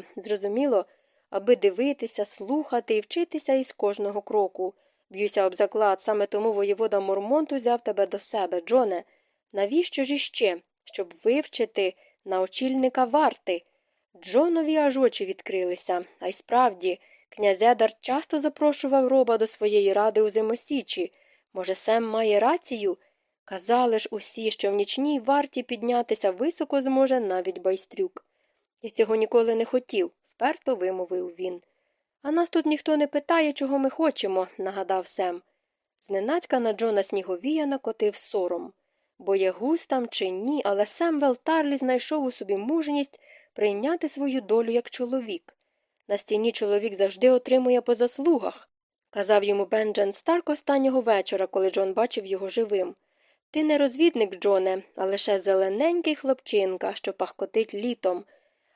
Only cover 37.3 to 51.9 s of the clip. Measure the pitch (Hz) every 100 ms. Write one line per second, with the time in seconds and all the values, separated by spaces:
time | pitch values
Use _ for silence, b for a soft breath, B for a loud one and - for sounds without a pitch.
37.3 | 180 254 311 285 277 233 220 208 202 -
38.3 | 202 175 175 180 _ _ _ _ _ 190
39.3 | 196 185 180 247 330 - 262 233 - 190
40.3 | 185 240 294 - 202 208 - 339 302 277
41.3 | 247 - 320 294 277 254 254 - 302 262
42.3 | - 196 196 226 330 294 294 277 - b
43.3 | b b - 208 202 269 339 302 269 277
44.3 | 262 196 226 233 233 - - 240 262 226
45.3 | 175 - _ _ _ _ _ - 202 -
46.3 | 214 233 - 208 208 220 190 196 190 254
47.3 | 254 247 262 247 247 240 226 240 - 302
48.3 | 277 185 - - _ _ _ _ 208 196
49.3 | 208 202 202 190 220 214 208 202 - -
50.3 | 349 - 294 - 277 269 262 226 196 190
51.3 | 190 190 196 190 196 190